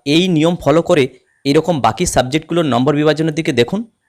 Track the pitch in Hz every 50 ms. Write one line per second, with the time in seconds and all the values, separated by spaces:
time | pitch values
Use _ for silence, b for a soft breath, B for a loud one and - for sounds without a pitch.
0 | _ 139 147 165 185 190 175 156 151 165 175 170 - 143 147 165 165 - 175 156
1 | 131 - b b b b b b b 139 143 160 156 - 175 143 113 110 107 -
2 | 180 170 - 143 123 123 131 156 156 - 165 175 165 147 120 120 127 143 147 147
3 | 151 156 151 147 160 165 156 156 156 - 143 120 120 - - 202 233 - _ _
4 | _